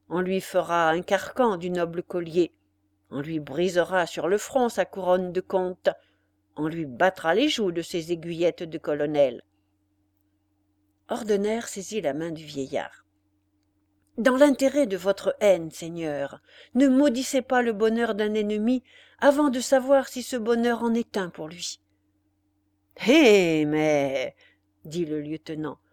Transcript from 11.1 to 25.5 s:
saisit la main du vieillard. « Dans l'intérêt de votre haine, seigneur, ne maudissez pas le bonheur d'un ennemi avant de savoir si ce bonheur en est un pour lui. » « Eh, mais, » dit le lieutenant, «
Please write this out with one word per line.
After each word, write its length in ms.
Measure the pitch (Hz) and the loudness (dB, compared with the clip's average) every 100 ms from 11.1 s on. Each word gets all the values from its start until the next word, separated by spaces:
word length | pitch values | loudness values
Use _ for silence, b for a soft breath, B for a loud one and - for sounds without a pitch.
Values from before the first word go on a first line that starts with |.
| 240 220 202 208 226 | -6 0 0 0 -2
saisit 400 | 226 202 180 214 | -6 -12 -8 -4
la 140 | 156 | -4
main 180 | 143 170 | -4 -6
du 120 | 156 | -8
vieillard. « 600 | 151 143 135 135 73 - _ _ _ _ _ _ _ _ _ _ _ - | -10 -10 -6 -6 -8 -14 _ _ _ _ _ _ _ _ _ _ _ -2
Dans 180 | 240 262 | 0 6
l'intérêt 500 | 294 254 269 294 240 | 6 6 2 2 0
de 100 | 185 | 0
votre 400 | 190 190 - - | -2 0 -2 2
haine, 300 | 208 170 160 | 4 4 0
seigneur, 680 | - 165 170 160 143 139 - b b b | -10 -10 -6 -6 -4 -6 -10 b b b
ne 140 | 247 277 | 2 4
maudissez 540 | 262 294 233 247 269 | 6 4 2 -2 -4
pas 200 | 247 254 | 0 0
le 100 | 233 | 0
bonheur 420 | 202 220 233 226 208 | 0 0 2 0 0
d'un 180 | 214 | -2
ennemi 480 | 214 208 214 226 254 b b b b | -2 -2 0 0 0 b b b b
avant 300 | 269 285 294 | 4 4 2
de 100 | 247 | 0
savoir 480 | - 269 254 277 - | 2 2 4 2 2
si 140 | 254 | -8
ce 140 | - 254 | -6 -4
bonheur 460 | 220 233 240 233 | 0 0 0 0
en 120 | 233 | 0
est 220 | 233 - 208 | 0 -2 -4
un 140 | 175 | -6
pour 180 | - 156 | -8 -14
lui. » « 320 | 175 - - _ _ _ _ _ _ _ _ _ _ _ - 190 | -12 -12 -12 _ _ _ _ _ _ _ _ _ _ _ -2 4
Eh, 580 | 320 247 202 170 156 | 6 8 8 6 2
mais, » 720 | 147 151 156 147 139 135 127 b b b _ _ | 2 2 2 2 0 -2 -6 b b b _ _
dit 220 | 156 170 151 | -10 -6 -4
le 140 | 151 | -6
lieutenant, « 580 | 147 156 - | -6 -10 -10